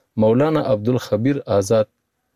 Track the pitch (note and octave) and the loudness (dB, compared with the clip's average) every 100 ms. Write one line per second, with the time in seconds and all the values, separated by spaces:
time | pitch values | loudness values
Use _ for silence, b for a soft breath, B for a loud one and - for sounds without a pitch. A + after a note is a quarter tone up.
0 | _ - A2 A#2 D3+ D#3 C#3+ G#2+ G#2 B2 | _ 0 2 2 2 0 -2 -2 0 -2
1 | - G#2 B2 C#3 - G2+ G2 A2 G#2+ _ | -2 -2 -2 -4 -2 -2 2 0 0 _
2 | _ _ _ | _ _ _